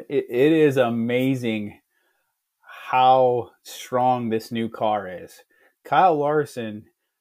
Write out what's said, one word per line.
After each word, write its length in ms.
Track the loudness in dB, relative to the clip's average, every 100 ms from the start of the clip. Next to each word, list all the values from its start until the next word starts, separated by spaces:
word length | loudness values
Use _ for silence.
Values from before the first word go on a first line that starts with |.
| -6
it, 180 | -4 -2
it 240 | 2 2
is 240 | 4 4 2
amazing 1040 | 0 0 -2 0 0 -2 -4 -6 -8 -14 _ _ _ _ _ _ _ _ -20 -18 -4
how 600 | 2 6 6 4 0 -4 _
strong 680 | -20 -18 -4 0 0 0 -2
this 200 | -4 -4
new 180 | -6 -6
car 380 | -4 -2 -2 -6
is. 360 | -14 -16 -20 _ _ _ _
Kyle 320 | -2 2 4 2
Larson 680 | 0 0 -2 -6 -10 -12 -16 _ _ _